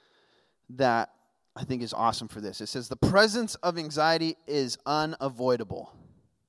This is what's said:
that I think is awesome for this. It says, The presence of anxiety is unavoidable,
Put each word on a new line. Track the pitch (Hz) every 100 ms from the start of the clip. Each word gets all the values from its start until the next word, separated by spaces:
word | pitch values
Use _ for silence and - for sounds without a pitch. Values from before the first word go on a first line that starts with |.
| _ _ _ _ _ _ -
that | 127 131 117 - _ _ _ _ -
I |
think | 127 127
is | 117
awesome | - 113 110 113
for | 110
this. | 104 95
It | 110
says, | 135 117
The | 127
presence | - 190 214 226 226 -
of | 180 170
anxiety | 151 147 156 165 160 - -
is | 147 127 - 135
unavoidable, | 151 156 160 135 120 127 123 101 90 - - - _ _ _